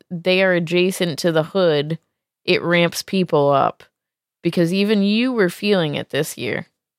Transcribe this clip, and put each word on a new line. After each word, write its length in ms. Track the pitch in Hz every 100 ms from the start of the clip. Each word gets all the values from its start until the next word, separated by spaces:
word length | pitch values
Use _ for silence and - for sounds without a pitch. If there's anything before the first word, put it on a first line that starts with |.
| -
they 320 | 175 175 185
are 100 | 190
adjacent 640 | 175 165 175 180 185 170 135
to 120 | 175
the 120 | 160
hood, 540 | 156 196 180 147 147 160 _ _ _ _
it 180 | - -
ramps 400 | 165 170 170 -
people 460 | - 190 175 151 143
up. 340 | 139 120 - - _ _ _ _ _
Because 300 | 170 175 170
even 280 | 190 202 214
you 280 | 196 214 254
were 180 | 240 175
feeling 460 | - 208 196 156 139
it 140 | -
this 280 | 135 151 -
year. 300 | 123 - - _ _